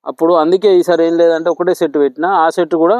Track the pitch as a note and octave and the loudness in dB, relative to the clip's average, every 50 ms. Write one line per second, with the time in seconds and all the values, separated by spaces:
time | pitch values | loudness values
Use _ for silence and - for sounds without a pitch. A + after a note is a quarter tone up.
0 | _ D3+ - - D#3+ E3 F3 E3 D3+ D#3+ F3+ F#3+ G3 G#3 F#3+ F3 E3+ F3+ E3+ E3 | _ -14 -6 -4 -2 0 2 0 2 0 0 0 2 2 2 2 2 0 0 0
1 | E3 E3 E3+ E3 E3+ E3+ E3 D#3+ E3 F3 E3+ - E3+ F3+ F3 - F3 D#3 C#3 D3+ | 0 0 0 2 2 2 0 0 -2 -4 -4 -2 -2 -4 -2 -2 -4 -2 0 0
2 | C#3+ C#3 B2+ D3+ D#3+ F#3 G3 F3 D#3+ E3 D#3 - F3 D#3+ F3 D#3+ E3 F3 G#3+ | -2 -2 -2 -4 -4 -2 0 0 0 0 0 -2 -4 -2 0 0 2 2 0